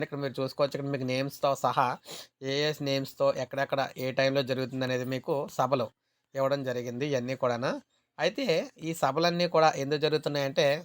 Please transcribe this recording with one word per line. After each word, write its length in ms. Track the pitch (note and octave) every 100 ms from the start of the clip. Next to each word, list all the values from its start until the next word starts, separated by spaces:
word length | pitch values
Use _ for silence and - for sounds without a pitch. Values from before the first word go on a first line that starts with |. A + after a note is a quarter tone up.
ఇక్కడ 140 | D3 C#3+
మీరు 120 | C#3 A#2+
చూసుకోవచ్చు, 380 | C3 - C#3+ C#3
ఇక్కడ 140 | C#3
మీకు 140 | C#3 B2+
నేమ్స్‌తో 420 | B2+ C#3 - C#3+ C3+
సహా 240 | B2+ C3+ B2 D#3+ - - - _ C3+
ఏ 40 | C#3 D3+
ఏ 40 | D3+ C#3+
నేమ్స్‌తో 400 | C#3 C3+ - C#3 C3+
ఎక్కడెక్కడ 380 | B2+ C3+ C#3 C#3 C3 -
ఏ 20 | C3 C3
టైంలో 240 | C3+ C#3 B2+
జరుగుతుంది 340 | C3 B2+ C3 B2+
అనేది 200 | B2+ B2+
మీకు 200 | C3 D3 C#3+ D3 -
సభలు 300 | C3 C3+ C3+ - _ _ _
ఇవ్వడం 260 | C3+ C3+ C#3+ C3
జరిగింది, 360 | B2 B2 A#2+ D3
ఇవన్నీ 240 | C3+ A#2+ C3
కూడాను. 300 | B2+ A#2+ C3+ C#4 - _ _ -
అయితే 280 | D#3+ - B3+ E3 C4+ - D#3+
ఈ 40 | E3
సభలన్నీ 440 | C#3 C#3 F3 F3 F3 E3
కూడా 120 | D#3+ D3+
ఎందుకు 200 | C#3 D3 D3+
జరుగుతున్నాయంటే 600 | D3+ D3 C#3+ C#3 C#3 C#3+ D3+